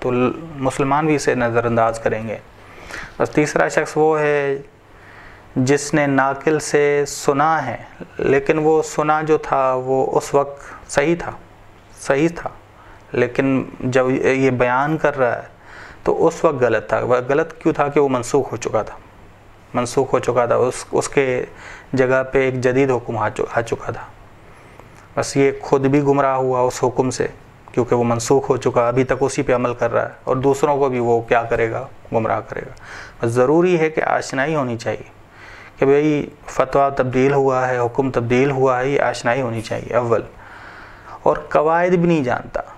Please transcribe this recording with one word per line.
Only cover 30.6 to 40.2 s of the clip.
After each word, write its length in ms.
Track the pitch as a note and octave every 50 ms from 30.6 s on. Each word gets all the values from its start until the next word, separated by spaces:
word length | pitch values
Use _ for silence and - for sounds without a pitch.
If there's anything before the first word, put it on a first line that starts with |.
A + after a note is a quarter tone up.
| - D3+ C#3+ C3+
को 100 | C#3+ C3+
भी 100 | B2+ B2
वो 200 | A#2 A#2+ A#2 A#2 A#2 -
क्या 140 | B2 A#2 A#2
करेगा, 440 | A#2 A#2+ A#2 A#2 A2+ A#2 A#2+ C3 C#3 - - - - A#2
गुमराह 260 | A#2 A2 - G#2 A2
करेगा। 340 | G#2 - - - - - - - - - - - - - - - -
बस 80 | A#2
ज़रूरी 440 | A#2 B2 B2 C3 D3+ E3+ F3 F#3 F3+
है 120 | D#3+ D#3+ D#3
कि 120 | D#3 -
आशनाई 520 | - - - B2 - - - C3+ C3+ D#3 D#3+
होनी 240 | D3+ C3+ B2 A#2
चाहिए 340 | A2+ - A2+ G#2+ - - - - - - - - - - - - - - - - -
कि 60 | C#3
भाई 460 | C3+ C#3+ D3 D3+ D#3 D3+ C#3+ - - - - -
फतवा 420 | - - - C3+ C3 - C#3 C#3 C#3
तब्दील 420 | C#3 C#3 B2+ C3 B2 C3 B2+ C#3 C#3
हुआ 320 | C#3 C3+ C3+ C3 B2+ B2+
है, 140 | B2+ B2+ B2
हुक्म 320 | A#2+ A#2 A#2+ - C3+ C3
तब्दील 400 | - B2+ A#2+ A#2 B2 B2 C3+ C#3+
हुआ 260 | C3+ C3 C3 C3+ B2+ B2
है, 100 | B2+ C#3
ये 60 | C#3+ -
आशनाई 420 | - A#2+ A#2+ - - B2 A#2 C3+
होनी 200 | C3 A#2 A2 A#2
चाहिए 320 | G#2+ - A2+ A2+ A#2 - -
अव्वल। 280 | A#2+ B2 A#2 A2+ G2+